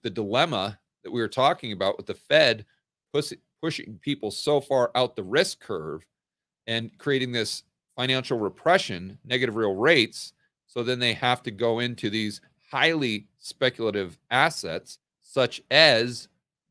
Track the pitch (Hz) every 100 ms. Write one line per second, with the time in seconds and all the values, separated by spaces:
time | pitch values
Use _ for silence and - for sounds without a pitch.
0 | 117 95 101 120 170 113 98 104 _ _
1 | - 123 110 - 135 175 120 98 95 -
2 | 101 95 - 151 139 110 - _ _ _
3 | _ 143 147 - _ _ 160 156 - 107
4 | - 139 107 - - 147 139 135 120 123
5 | 123 - 92 131 185 - - 95 78 78
6 | - _ _ _ _ _ - 113 117 -
7 | - 135 127 120 107 - - _ _ -
8 | 127 131 127 120 101 - 160 185 - 90
9 | 92 101 - 127 123 110 107 95 135 160
10 | 113 - - - _ _ _ 123 117 127
11 | 120 110 127 123 123 98 117 113 120 117
12 | 107 110 107 101 - _ _ 139 156 160
13 | 131 107 - _ - - 131 123 110 101
14 | 92 80 _ 123 156 - 90 82 - -
15 | _ _ _ 139 123 - - 139 160 113
16 | 123 120 - _ _ _ _